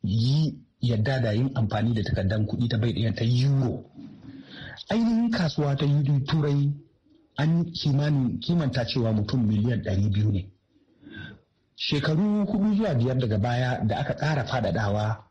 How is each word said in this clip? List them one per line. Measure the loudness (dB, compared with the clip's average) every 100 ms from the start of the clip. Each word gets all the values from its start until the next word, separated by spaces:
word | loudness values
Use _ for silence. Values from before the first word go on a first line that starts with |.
yi | 0 0 2 2 0 -4 -18 _
yadda | -2 0 0 0
da | 0
yin | 0 0
amfani | 0 -2 0 0
da | 0
takardar | 0 0 0 0 -2
kuɗi | 0 0
ta | 0
bai | 0
ɗaya | 0 -2
ta | 0
euro, | 0 2 2 2 0 -4 -10 -20 -20 -18 -18 -18 -18 -18 -16 -18 -4
ainihin | 0 2 2 2
kasuwa | 2 0 0 0 2
ta | 2 2 4 2 2
Turai | 0 2 2 2 -2 -12 _ _ -20 _ -2
an | 2 2 0
kimanin | -2 0 2 2 2 0 -2
kimanta | -2 0 0 -2 -2
cewa | 0 0
mutum | 0 0 0 2
miliyan | 2 2 0
ɗari | -2 0 0
biyu | 2 2
ne. | 0 -4 _ _ _ _ _ -20 -16 -16 -18 _ _ _ -10
Shekaru | -4 -2 0 0 2 0 0
hudu | 0 2 2
zuwa | 0
biyar | 0 0 0
daga | 0 0
baya | 0 0 0 0 -2
da | -2
aka | -4 -2
ƙara | -2 -2
faɗaɗawa | -2 -2 0 0 0 0 0 -4 -10